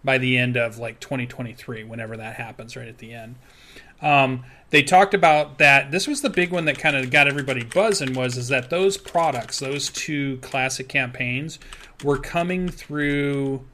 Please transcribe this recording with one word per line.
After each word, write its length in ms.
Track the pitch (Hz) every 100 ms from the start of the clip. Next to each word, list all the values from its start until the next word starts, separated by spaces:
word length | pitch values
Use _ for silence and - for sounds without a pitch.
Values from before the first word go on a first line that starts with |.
by 140 | 139 131
the 180 | 127 127
end 180 | 123 123
of, 200 | 117 113
like, 220 | 117 110
twenty 260 | - 135
twenty-three, 580 | 120 - 120 104 - 110
whenever 300 | 110 113 110 113
that 180 | 110
happens, 400 | 113 113 107 113
right 120 | 123 117
at 80 | 110
the 120 | 113
end. 220 | 117 113 123 - - - - - _
Um, 420 | 151 143 131 127 - - _
they 140 | 151
talked 300 | 143 185 196
about 440 | 196 165 151 143 139
that. 320 | 147 139 139
This 160 | 170 -
was 140 | 285
the 80 | 269
big 220 | 180 175
one 140 | 175
that 120 | 156 135
kinda 300 | 160 139 127
got 200 | 147 143
everybody 360 | 143 131 123
buzzing, 500 | 113 175 220 208 135
was, 240 | 131 127 123
is 120 | 120
that 200 | 135 123
those 280 | 170 190 196
products, 600 | - 170 165 123 - -
those 300 | 135 143 143
two 480 | - - 147 139 127
classic 460 | - 135 131 - 131
campaigns, 680 | 143 123 123 123 127 156 - - - - -
were 140 | 143 139
coming 500 | - 175 175 185 180
through 960 | - - 147 143 143 143 139 135 135 127